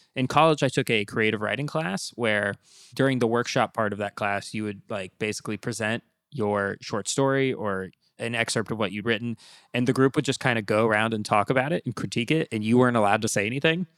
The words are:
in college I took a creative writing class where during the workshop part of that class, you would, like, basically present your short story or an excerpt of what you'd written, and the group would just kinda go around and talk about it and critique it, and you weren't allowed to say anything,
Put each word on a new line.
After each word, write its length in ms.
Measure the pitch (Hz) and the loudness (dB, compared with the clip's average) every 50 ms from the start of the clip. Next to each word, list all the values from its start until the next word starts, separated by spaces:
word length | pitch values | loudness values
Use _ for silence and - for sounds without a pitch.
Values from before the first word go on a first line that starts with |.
| _ _ _ | _ _ _
in 100 | 131 127 127 | -2 -2 2
college 360 | - 147 160 165 156 - 147 | 4 4 6 6 4 4 0
I 60 | 131 | 0
took 200 | - 147 127 - | 0 -2 0 2
a 160 | 120 107 101 | 0 0 0
creative 360 | - - 117 110 107 110 101 | -2 -2 0 0 0 0 0
writing 260 | 107 104 104 113 147 147 | -2 -4 -4 -4 -4 -4
class 440 | - 160 160 180 196 190 - - - | -4 -4 -4 -4 -6 -6 -8 -10 -8
where 400 | - 120 110 107 104 101 101 98 - _ _ - - - - - | -4 -2 0 0 0 0 -2 -2 -6 _ _ -20 -20 -20 -6 -2
during 240 | - 131 135 131 123 | 0 2 2 2 2
the 80 | 120 113 | 2 2
workshop 460 | 117 120 120 - - 131 113 98 - | 2 0 0 0 0 0 0 0 0
part 160 | - 110 104 104 | -2 -2 -2 -2
of 60 | 101 | -2
that 160 | 101 101 - | -4 -6 -4
class, 380 | - 107 101 101 98 - - - | -4 -2 -2 -2 -4 -4 -6 -8
you 100 | 110 107 | -6 -6
would, 180 | 104 101 101 - - | -6 -6 -8 -10 -10
like, 220 | 113 101 95 92 - - | -8 -8 -8 -10 -8 -6
basically 380 | 110 107 104 - - - 107 101 | -4 -4 -4 -4 -6 -8 -8 -6
present 440 | - 123 113 - 110 107 113 120 - _ _ _ _ _ | -6 -8 -6 -2 -2 -2 -2 -4 -6 _ _ _ _ _
your 460 | - - 107 104 101 101 101 98 98 - | -8 -4 -2 0 0 0 0 -2 -4 -6
short 260 | - - - 104 98 - | -8 -8 -6 -6 -6 -4
story 460 | - - 135 135 135 135 135 131 117 | -2 0 0 2 2 0 0 -2 -2
or 360 | - 107 101 98 95 95 90 - _ _ _ _ - | -4 -4 -4 -4 -4 -6 -8 -12 _ _ _ _ -10
an 160 | 117 117 120 | -8 -4 -4
excerpt 380 | 117 117 - - 120 104 - | -2 -2 -2 0 -2 -2 -2
of 80 | 120 107 | -2 -2
what 120 | 110 90 98 | -2 -2 -2
you'd 120 | 104 101 | -4 -2
written, 300 | 117 113 104 120 120 113 - - - - - - _ - | -2 -2 -2 -2 -4 -8 -8 -12 -18 -20 -20 -14 _ -2
and 120 | 123 123 123 | 0 2 2
the 60 | 123 | 4
group 220 | 131 135 135 - | 4 2 2 2
would 100 | 151 135 | 0 0
just 140 | - 123 - | -2 -2 0
kinda 220 | - 131 120 113 | 0 0 0 0
go 260 | 104 - 110 107 113 113 | 0 2 2 4 4 4
around 260 | 107 104 110 117 113 | 4 2 2 2 0
and 100 | 107 104 | -2 0
talk 240 | - 110 104 101 - | 2 2 2 4 4
about 220 | 131 131 127 147 175 | 2 0 0 0 -2
it 100 | - - | -4 -4
and 100 | 127 113 | -6 -6
critique 360 | - - 98 - 117 120 - | -6 -6 -4 -4 -4 -2 0
it, 160 | 151 160 - - | 0 0 0 -2
and 120 | 117 107 107 | -4 -2 0
you 140 | 110 120 123 | 4 4 6
weren't 180 | 127 123 120 113 | 6 6 4 4
allowed 240 | 104 101 104 113 | 4 4 4 2
to 60 | 107 110 | 0 0
say 180 | - 107 101 | -2 -2 -2
anything, 400 | 110 123 139 139 160 160 180 185 - _ | -2 -2 0 2 2 2 2 -2 -6 _